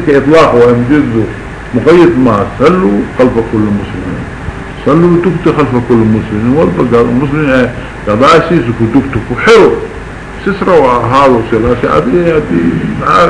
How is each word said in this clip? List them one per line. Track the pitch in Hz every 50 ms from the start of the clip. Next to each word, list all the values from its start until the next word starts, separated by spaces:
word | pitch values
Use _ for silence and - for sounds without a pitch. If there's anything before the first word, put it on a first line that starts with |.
| -
كإطلاق | 151 139 139 120 143 160 160 151 131 123
وإمجزه | 120 120 123 120 120 123 131 147 151 135 120 117 113 104 90 - - - - - - - - -
مقيد | 120 104 147 170 180 165 175 170 127
ما | 131 120 107 101 95 92 - -
صلوا | 127 156 185 185 190 202 202 202 - - - -
خلف | 127 123 104 113 110 -
كل | - 107 107 104 101 98
مسلم. | - - - 90 92 90 - - - - - - - - - - - - - - -
صلوا | 139 143 165 175 175 170 170 -
تكت | 185 151 - - 165 143
خلف | 147 143 127 123 120 117 -
كل | 123
مسلم. | 113 110 110 110 107 87 - 107 104 110 123 135
والبقى | 156 180 180 175 160 139 120 117 117
المسلم | 117 120 120 127 147 135 143 156 156 139 131 127 123 117 - - - - - - -
قضاشي | 107 104 110 131 151 170 160 - - 175
سكتكت | 160 123 117 110 - 113 113 - 139 - - - - - -
كحرو. | 123 - - 214 226 208 165 135 - - - - - - - - - - - - - - -
سسرة | 196 190 - 202 - - 147
وهذا | 139 127 123 120 117 117 127 139 143 135 123 113 110 107
سلاسة | 117 110 113 123 120 117 147 143 147
أبي | 151 - 123 135 175 175 170 160
أبي | 151 - - - - - 85 82 80 - - - - - - - 95 170